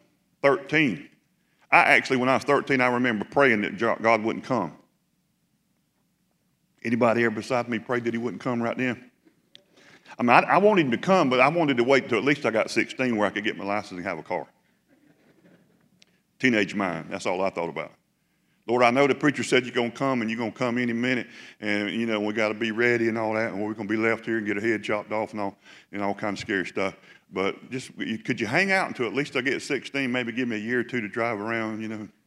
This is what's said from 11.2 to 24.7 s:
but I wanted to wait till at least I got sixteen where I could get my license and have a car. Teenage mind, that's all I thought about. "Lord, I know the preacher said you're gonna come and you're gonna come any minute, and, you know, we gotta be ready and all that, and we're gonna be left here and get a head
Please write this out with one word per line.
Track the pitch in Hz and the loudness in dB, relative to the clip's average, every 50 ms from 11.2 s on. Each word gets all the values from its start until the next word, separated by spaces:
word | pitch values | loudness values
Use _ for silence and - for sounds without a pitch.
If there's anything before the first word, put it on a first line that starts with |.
| 156 131 | 4 4
but | 127 123 | 4 4
I | 127 143 | 4 4
wanted | 165 175 165 143 135 120 | 4 2 2 2 2 2
to | 117 | 4
wait | 127 135 131 131 - | 6 4 4 4 2
till | 123 104 | 0 0
at | 104 | 2
least | 139 147 147 151 | 2 0 2 0
I | 117 | 0
got | 110 110 - - | 0 0 0 0
sixteen | - 117 101 - - - 131 127 117 | 0 -2 -2 -2 -2 -4 -2 0 2
where | 104 104 | 2 2
I | 95 | 2
could | 92 104 104 | 2 0 -2
get | 107 - | -4 -4
my | - 98 | -4 -4
license | 98 101 107 98 - | -4 -2 -4 -4 -6
and | 95 90 87 | -10 -8 -6
have | 98 87 78 | -6 -6 -6
a | 78 | -6
car. | - 90 82 69 - _ _ _ _ _ _ _ _ _ _ _ _ _ _ _ _ _ _ _ - - _ _ _ _ _ _ _ _ _ - _ _ _ _ _ _ _ | -6 -6 -6 -6 -8 _ _ _ _ _ _ _ _ _ _ _ _ _ _ _ _ _ _ _ -20 -20 _ _ _ _ _ _ _ _ _ -20 _ _ _ _ _ _ _
Teenage | - 131 120 107 104 85 80 | 2 2 4 4 2 0 0
mind, | 101 101 92 85 80 78 90 | -2 -2 -2 -4 -6 -8 -10
that's | 90 95 - | -10 -6 -4
all | 104 92 90 | -4 -2 0
I | 98 95 | -2 -2
thought | - 87 85 82 | -2 -2 -4 -4
about. | 73 80 76 - - _ _ _ _ _ _ _ _ _ _ _ _ _ _ - | -6 -8 -10 -12 -14 _ _ _ _ _ _ _ _ _ _ _ _ _ _ 0
"Lord, | 120 123 123 | 2 4 6
I | 120 | 6
know | 120 135 143 143 | 6 4 4 4
the | 151 | 2
preacher | 143 156 147 131 - 117 | 2 2 0 0 0 -2
said | - 135 127 123 | 2 2 2 2
you're | 120 117 | 2 -2
gonna | 127 120 117 | -2 -2 -2
come | 113 - 135 135 135 120 | -2 -2 -2 0 0 0
and | 110 110 | -2 -2
you're | 113 117 | -2 -2
gonna | 120 107 | -4 -4
come | 101 - 127 120 117 123 | -4 -2 -2 -2 0 -2
any | 123 120 | -2 -2
minute, | 117 117 120 127 127 120 110 - - - - - - _ | -2 -2 -2 -2 -2 -2 -4 -8 -14 -20 -20 -20 -18 _
and, | 104 107 104 104 104 101 | -4 -2 -2 -2 -2 -2
you | 80 113 117 | -2 -4 -2
know, | 113 110 104 | -2 -2 -2
we | 104 104 107 | -2 -2 0
gotta | 113 110 107 107 | 0 0 0 0
be | 107 117 113 | -2 -4 -4
ready | 107 113 120 120 120 117 113 113 | -2 0 2 2 2 2 2 0
and | 110 117 | 0 0
all | 110 110 110 | -2 -2 -2
that, | 110 113 110 85 | -2 -2 -2 -4
and | 98 104 | -4 -6
we're | 107 110 | -6 -6
gonna | 113 110 98 | -6 -4 -4
be | 107 | -2
left | 110 110 113 113 110 113 | 0 2 0 0 0 -2
here | 120 113 113 | -4 -4 -2
and | 104 | -2
get | 104 101 101 | -2 -4 -2
a | |
head | 104 120 | 0 0